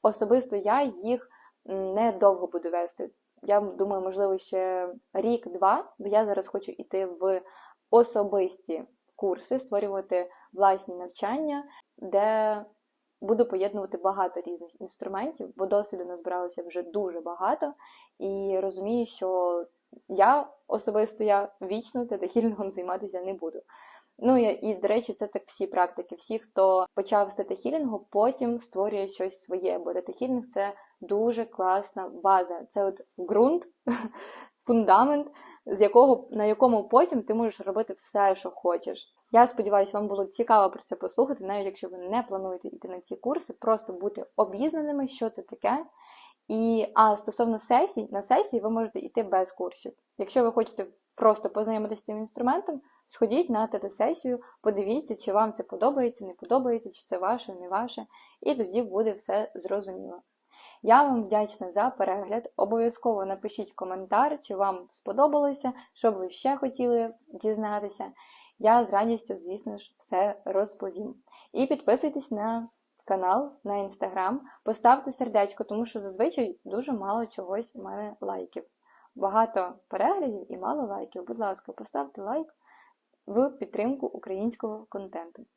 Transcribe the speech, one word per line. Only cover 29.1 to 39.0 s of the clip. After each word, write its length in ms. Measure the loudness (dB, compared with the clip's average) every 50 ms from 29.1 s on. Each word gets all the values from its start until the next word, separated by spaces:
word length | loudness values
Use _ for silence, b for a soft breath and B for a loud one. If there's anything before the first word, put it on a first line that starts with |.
| -6 -6 -6 -6 -6 -12
своє, 380 | -10 -6 -6 -2 -2 -2 -2 -2
бо 140 | -4 -4
тета-хілінг — 520 | -6 -6 -6 -8 -6 -6 -2 -2 -2 -4 -4 -6 -4
це 180 | -4 -4 -4 -6 B B B B B
дуже 440 | -4 -2 0 2 2 2 0 0 -6
класна 640 | -8 -4 -2 2 2 2 2 0 -4 _ -10 -10 -10
база. 560 | -12 0 4 4 6 6 4 0 -6 -10 -12 _
Це 140 | _ 0 0
от 160 | 0 -2 -4 -18 _ _ -10
ґрунт, 500 | -4 0 4 6 6 6 4 0 -2 -8 _ _ _
<laughs> 800 | -4 -4 -4 -6 -10 -12 -14 -18 -18 -18 -20 -20 _ _ _ _
фундамент, 600 | 2 2 4 6 8 8 8 8 4 2 0 -2 -6 B B B B B B B
з 140 | -6 2 4
якого, 480 | 4 8 10 10 10 10 8 4 2 -8
на 140 | -2 0 2
якому 440 | 2 4 6 6 4 6 2 0 6
потім 340 | 6 6 6 6 2 -4
ти 120 | 0 0 0
можеш 260 | 0 0 -2 -4 -6
робити 320 | -8 -4 -2 -2 -2 -4
все, 420 | -6 _ -16 -4 0 4 4 4 4
що 160 | 2 -4 -12
хочеш. 640 | -12 -2 -2 0 0 0 -4 -8 -10 -10